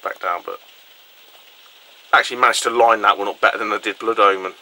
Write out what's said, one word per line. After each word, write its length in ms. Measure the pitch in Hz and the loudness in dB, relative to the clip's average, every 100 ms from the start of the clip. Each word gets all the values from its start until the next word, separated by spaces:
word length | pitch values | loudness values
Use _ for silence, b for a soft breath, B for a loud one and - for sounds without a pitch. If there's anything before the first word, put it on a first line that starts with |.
back 180 | 95 - | -12 -8
down, 200 | 92 87 - | -6 -6 -8
but 140 | 50 - - _ _ _ _ _ _ _ - - _ - - - | -14 -18 -20 _ _ _ _ _ _ _ -20 -20 _ -20 -20 -2
actually 300 | 151 - 123 | 0 0 0
managed 220 | 123 117 | 0 2
to 60 | 123 | -2
line 320 | 117 117 110 | 2 4 4
that 140 | 104 98 | 2 0
one 120 | 101 | -4
up 100 | - | 0
better 180 | 104 - | 0 0
than 140 | 107 | -4
I 60 | 104 | -4
did 220 | 110 98 | -4 -6
Blood 200 | 113 110 | -4 2
Omen. 340 | 101 95 92 92 | 2 2 -4 -12